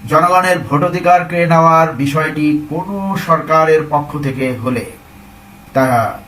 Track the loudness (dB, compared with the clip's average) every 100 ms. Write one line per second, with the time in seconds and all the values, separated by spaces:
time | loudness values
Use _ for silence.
0 | 2 2 4 2 2 0 0 0 0 0
1 | 4 2 2 -2 2 4 4 4 2 0
2 | -4 -2 -4 -2 0 0 -4 -8 -6 -6
3 | -6 -6 -2 -2 0 0 4 2 0 -4
4 | -4 -6 -6 -4 -4 -4 -4 -4 -6 -16
5 | -20 -20 -20 -20 -20 -20 -6 0 2 2
6 | 0 -6